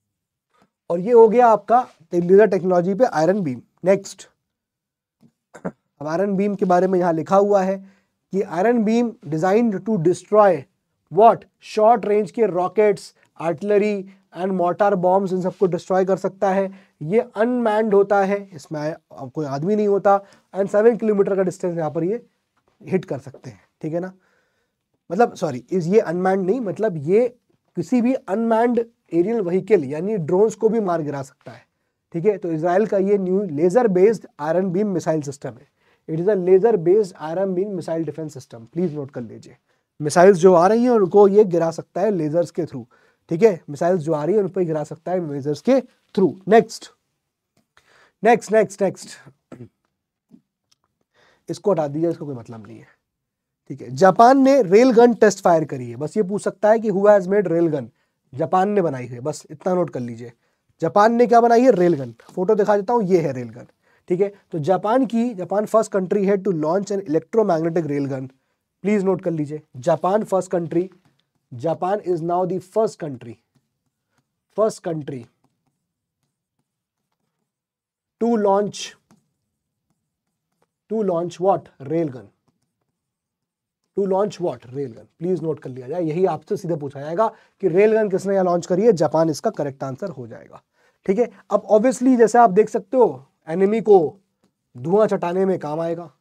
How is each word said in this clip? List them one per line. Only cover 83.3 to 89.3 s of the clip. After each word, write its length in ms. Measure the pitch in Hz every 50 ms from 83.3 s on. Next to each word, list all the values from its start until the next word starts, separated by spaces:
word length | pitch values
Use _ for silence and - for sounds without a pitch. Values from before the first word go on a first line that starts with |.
| _ _ _ _ _ _ _ _ _ _ _ _ -
To 100 | 190 202
launch 320 | 185 190 190 214 202 - -
what? 240 | 170 165 127 117 -
Rail 240 | 120 123 143 139 120
gun। 160 | 110 101 107 _ _ -
प्लीज 240 | 165 180 185 156
नोट 180 | 160 160 147 156
कर 100 | - 143
लिया 180 | 123 131 123 127
जाए, 140 | 160 180
यही 220 | 170 156 147 180 190
आपसे 300 | 180 156 143 - - 208
सीधे 200 | - - 160 170
पूछा 240 | 147 147 135 - 135
जाएगा 260 | 143 156 170 208 220 226 - _ _ _ _ _
कि 80 | 196 175
रेल 240 | 160 190 214 220
गन 160 | 214 220 214 196
किसने 260 | 185 180 185 196 196
यहाँ 100 | 190 185
लॉन्च 220 | 180 175 175 -
करी 200 | - 180 185 214
है, 60 | 240
जापान 380 | 196 156 165 135 - 160 165 165